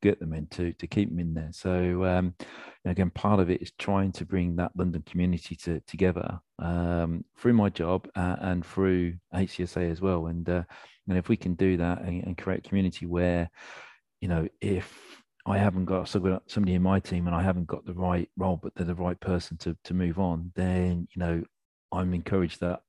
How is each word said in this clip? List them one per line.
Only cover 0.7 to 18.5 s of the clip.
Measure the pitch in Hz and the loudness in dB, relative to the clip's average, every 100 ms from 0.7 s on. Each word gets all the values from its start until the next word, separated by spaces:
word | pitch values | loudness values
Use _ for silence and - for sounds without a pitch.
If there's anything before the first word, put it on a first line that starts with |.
to | - 85 | -4 -4
keep | 104 101 | 0 0
them | 87 | 0
in | 85 | -2
there. | 80 78 | -4 -6
So, | - 92 90 90 90 92 | -6 -2 2 2 2 2
um, | 90 90 - - - - - 90 | 2 2 -2 -14 -16 -20 -10 -2
and | |
again, | 90 90 | 0 0
part | - 101 101 | 0 2 4
of | 87 | 4
it | 92 | 0
is | - - | -4 -6
trying | - 98 98 | 0 2 0
to | - 85 | -2 -2
bring | 95 87 85 | 0 0 0
that | 87 90 | -2 -2
London | 90 82 - | -2 -2 -4
community | 90 90 87 - 82 | 0 2 0 -4 -8
to, | 87 80 | -4 -4
together, | - 82 92 85 - 90 - - | -6 0 2 2 -4 -8 -12 -8
um, | 85 87 85 85 85 85 - - | -2 0 0 0 0 -2 -8 0
through | 123 | 4
my | 117 101 | 6 4
job, | - 85 95 - 92 | 2 0 0 -2 -2
uh, | 90 - | -2 0
and | 95 90 - | -2 -2 -2
through | - 95 92 87 87 - 92 | 0 2 4 0 -4 -6 -2
H | 92 - | -2 -4
C | |
S | 87 92 | -4 -2
A | |
as | 87 82 | -2 0
well. | 95 87 82 | 0 0 -2
And, | 85 85 | -4 -2
uh, | 87 87 - - _ - | -2 -4 -12 -20 _ -2
and | 90 | 0
if | - | 2
we | 113 | 0
can | 92 82 | 0 0
do | 95 90 | 2 2
that | 87 90 | 0 -2
and, | 87 87 | -4 -6
and | 92 85 | -6 -6
create | 95 92 - | -4 -4 -2
a | |
community | 98 92 - 87 | 0 2 0 -2
where, | 87 87 87 85 - - - - - _ _ | 2 2 2 0 -6 -20 -18 -20 -20 _ _
you | 95 | -2
know, | 82 80 - | 0 -2 -4
if | 104 92 - - - - _ _ - | -2 -2 -4 -14 -20 -20 _ _ -2
I | 98 | 2
haven't | 101 92 90 | 4 2 0
got, | 92 - | 0 0
so | 101 | 0
got | 92 92 - | 2 0 -2
somebody | 107 98 | 0 2
in | 90 | 4
my | 92 95 | 4 4
team | - 90 87 | 2 -2 0
and | 85 | 2
I | |
haven't | 95 90 82 | 2 2 -2
got | - - | -6 -6
the | |
right | 90 92 87 - - | -2 0 0 -2 -2
role, | 95 | 0